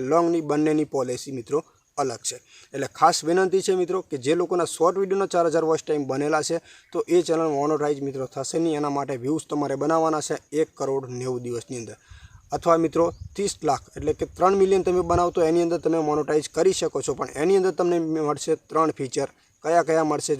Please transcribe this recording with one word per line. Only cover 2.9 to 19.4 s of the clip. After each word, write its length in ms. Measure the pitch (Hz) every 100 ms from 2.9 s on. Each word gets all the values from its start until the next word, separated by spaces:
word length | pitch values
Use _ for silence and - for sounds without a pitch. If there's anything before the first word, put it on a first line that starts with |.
| -
ખાસ 200 | 165 - 151
વિનંતી 340 | 180 190 190 185
છે 80 | 185
મિત્રો 180 | 175 185 -
કે 80 | 139 123
જે 80 | 170
લોકોના 340 | 175 180 160 -
શોર્ટ 200 | 165 185
વીડિયોના 320 | 196 196 190
ચાર 120 | 175 170
હજાર 120 | 160 160
વોચ 120 | 160
ટાઇમ 200 | - 151 135
બનેલા 320 | 131 147 156 143
છે 100 | 165 - - _
તો 60 | 175 151 175
એ 20 | 170
ચેનલ 160 | 160 160 143
મોનેટાઇઝ 440 | 147 156 147 143 139
મિત્રો 180 | 135 131
થશે 240 | - 135 165
નહીં. 180 | 165 147
એના 140 | 147 139
માટે 240 | 139 131
વ્યૂઝ 220 | 123 156 -
તમારે 260 | 147 143 135
બનાવવાના 420 | 147 165 160 156 -
છે 80 | 151 - 147
એક 80 | 156 -
કરોડ 260 | 135 135 127 123
નેવું 220 | 127 123 123
દિવસની 340 | 117 - 127
અંદર, 160 | 107 104 - - - - - -
અથવા 220 | 170 165 160
મિત્રો 200 | 151 170 - - -
ત્રીસ 180 | 202 - 151
લાખ, 160 | 131 - -
એટલે 160 | 147 151
કે 60 | 160
ત્રણ 340 | - 175 196
મિલિયન 220 | 190 190
તમે 180 | 180 180 175
બનાવો 220 | 175 175
તો 160 | 180 160
એની 160 | 170 170
અંદર 120 | 170 160
તમે 140 | 165 156
મોનેટાઇઝ 400 | 151 147 151 147 156
કરી 220 | 180 180
શકો 180 | 165 143 135
છો, 80 | 131
પણ 160 | 147 -
એની 180 | 165 196
અંદર 120 | 185 -
તમને 180 | 175 175 160 160 151
મળશે 260 | 147 - 156 -
ત્રણ 280 | 156 160 -
ફીચર. 320 | 135 139 135 -